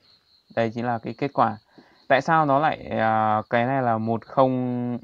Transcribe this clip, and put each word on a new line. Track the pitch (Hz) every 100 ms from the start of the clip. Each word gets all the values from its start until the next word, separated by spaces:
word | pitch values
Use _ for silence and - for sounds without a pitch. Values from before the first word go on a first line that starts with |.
| _ _ _ _ _
đây | - 113
chính | 117 120
là | 117
cái | - 117
kết | 143
quả. | - 113 107 _ _ - _ -
Tại | 131
sao | 139 160 151
nó | 139
lại, | 156 - -
à, | 110 110 110 110 107 107
cái | 120 120
này | 135
là | 123 113
một | 113 113 -
không | - 131 127 127 123 123 120